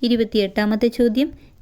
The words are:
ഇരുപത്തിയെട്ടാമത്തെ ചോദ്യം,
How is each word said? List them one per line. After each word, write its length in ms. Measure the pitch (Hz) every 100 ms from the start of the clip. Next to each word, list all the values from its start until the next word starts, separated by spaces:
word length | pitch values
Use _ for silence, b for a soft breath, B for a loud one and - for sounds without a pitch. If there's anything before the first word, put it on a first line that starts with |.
ഇരുപത്തിയെട്ടാമത്തെ 840 | 240 233 214 214 190 208 208 214 240
ചോദ്യം, 420 | - 240 220 311 b b b